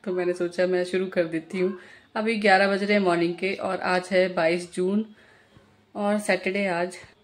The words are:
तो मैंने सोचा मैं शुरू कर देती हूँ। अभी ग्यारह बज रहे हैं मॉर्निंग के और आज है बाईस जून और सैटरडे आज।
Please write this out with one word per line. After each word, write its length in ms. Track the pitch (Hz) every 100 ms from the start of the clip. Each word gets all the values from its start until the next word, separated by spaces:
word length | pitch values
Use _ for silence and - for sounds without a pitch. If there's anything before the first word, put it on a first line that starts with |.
तो 60 | 208
मैंने 200 | 180 175
सोचा 340 | 180 175 175 180
मैं 160 | 180
शुरू 200 | 180 185 185
कर 160 | 185
देती 340 | 165 165 - 190
हूँ। 120 | 185 190 - - _
अभी 200 | 226 220 226
ग्यारह 300 | 208 190 196
बज 160 | 196
रहे 100 | 202
हैं 100 | 208
मॉर्निंग 280 | 185 170 170
के 180 | 170 190
और 240 | 190 190 185 180
आज 200 | 180 180
है 160 | 185 185
बाईस 360 | 180 165 175 175
जून 300 | - 185 202 220 - - - _ - _ _ _
और 240 | 208 202 208
सैटरडे 460 | 208 185 190 196 196
आज। 300 | 175 180 - - _